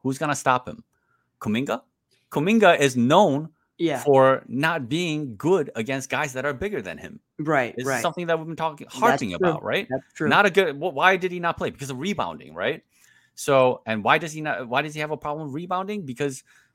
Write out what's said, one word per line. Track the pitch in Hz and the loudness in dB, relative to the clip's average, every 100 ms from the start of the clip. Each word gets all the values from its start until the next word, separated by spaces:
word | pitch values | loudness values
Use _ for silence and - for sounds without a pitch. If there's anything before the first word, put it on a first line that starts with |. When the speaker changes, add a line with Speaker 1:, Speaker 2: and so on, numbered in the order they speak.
Speaker 1:
Who's | 131 131 | -6 -4
gonna | 156 | -4
stop | 135 139 123 - | -2 0 0 -2
him? | 76 - _ _ _ _ _ | -14 -18 _ _ _ _ _
Kuminga? | 107 110 143 113 - _ _ _ _ | -4 -2 -2 -4 -8 _ _ _ _
Kuminga | 147 165 226 190 151 | -4 2 6 6 6
is | 139 123 | 4 4
known | 120 170 202 139 160 - _ - | 4 6 6 2 -4 -12 _ -4
Speaker 2:
Yeah. | 165 135 | -2 0
Speaker 1:
for | 147 135 131 131 - | 4 6 6 4 -2
not | 120 160 170 117 | -2 0 -2 -2
being | 156 180 151 143 101 | -2 -2 -4 -6 -4
good | 156 190 139 | 2 2 2
against | 113 113 135 131 | -4 -4 -6 -4
guys | 131 151 | -4 -2
that | 127 143 | -4 -4
are | |
bigger | 127 202 180 | -4 -6 -6
than | 92 80 | -8 -10
him. | 80 73 _ - | -14 -18 _ -8
Speaker 2:
Right, | 151 147 117 - | -2 0 0 -4
Speaker 1:
This | 131 | -4
Speaker 2:
right. | 127 | -2
Speaker 1:
is | |
something | 170 180 170 | -2 -4 -2
that | 160 | -2
we've | 160 | -4
been | 160 | -6
talking, | 160 143 - | -6 -8 -14
Speaker 2:
That's | 127 | 0
Speaker 1:
harping | 226 139 113 | 2 2 -2
Speaker 2:
true. | 87 175 | -2 0
Speaker 1:
about, | 156 | 0
right? | - 143 120 | -2 -4 -4
Speaker 2:
That's | 131 - | -8 -10
true. | - 151 | -4 2
Speaker 1:
Not | 165 202 | 4 4
a | |
good, | 175 180 143 | 4 2 0
wh-, | 175 | -6
why | 139 180 185 | 2 2 4
did | 180 | 0
he | 175 | -4
not | 170 160 | -4 -4
play? | 170 | -6
Because | - 139 | -6 -8
of | 127 | -6
rebounding, | 180 202 90 78 73 | -4 -4 -4 -6 -14
right? | 82 107 156 - _ _ _ _ | -6 -4 -4 -10 _ _ _ _
So, | - - 135 127 120 | -8 2 6 6 2
and | - 110 | -2 -2
why | 101 156 | 2 2
does | 160 | 0
he | 156 | -6
not, | 151 104 120 | -6 -6 -4
why | 127 | -2
does | 151 | -2
he | 151 | -6
have | 151 | -6
a | 151 | -6
problem | 151 151 151 | -6 -6 -8
rebounding? | 139 175 185 196 214 143 | -8 -6 -6 -6 -8 -8
Because | 120 143 127 - _ _ | -6 -6 -6 -14 _ _